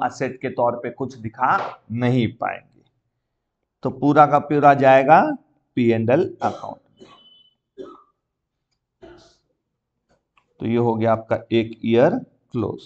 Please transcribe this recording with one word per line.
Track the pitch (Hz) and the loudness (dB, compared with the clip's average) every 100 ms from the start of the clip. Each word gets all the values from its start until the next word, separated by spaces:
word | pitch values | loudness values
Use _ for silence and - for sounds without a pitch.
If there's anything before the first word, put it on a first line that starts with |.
| 123 | -8
asset | - 131 - | -6 -10 -8
के | 131 | -12
तौर | 127 120 120 | -4 -4 -4
पे | 123 | -10
कुछ | - 131 123 | -10 -12 -10
दिखा | 110 - 127 190 - - - | -16 -6 -2 -2 -4 -14 -12
नहीं | 113 123 127 110 | -4 0 0 -2
पाएंगे। | - - 50 _ _ _ _ _ _ _ _ _ _ _ _ | -4 -10 -10 _ _ _ _ _ _ _ _ _ _ _ _
तो | 131 | -10
पूरा | 131 143 151 147 | -4 0 4 4
का | 143 | 4
पूरा | 139 147 143 | 0 2 4
जाएगा | 139 135 135 135 165 302 277 _ _ _ - | 6 6 6 6 4 4 -4 _ _ _ -2
पी | 117 | 0
एंड | 113 113 | 0 0
एल | 143 196 - | 0 -2 -4
अकाउंट | 110 - - - _ _ | -8 -8 -14 -16 _ _
में। | - - _ _ _ _ _ - - - _ _ _ _ _ _ _ _ _ _ 349 349 - _ _ _ _ _ _ _ _ _ _ _ _ - | -20 -20 _ _ _ _ _ -20 -20 -20 _ _ _ _ _ _ _ _ _ _ -20 -20 -20 _ _ _ _ _ _ _ _ _ _ _ _ -10
तो | 113 | -4
ये | 117 | -2
हो | 120 | 0
गया | 113 113 | 0 0
आपका | 110 - 113 - | -2 -2 -6 -2
एक | 113 113 113 | -2 -2 -6
year | 113 113 151 240 - _ _ | -2 2 2 0 -10 _ _
close। | 120 98 - | -6 -6 -8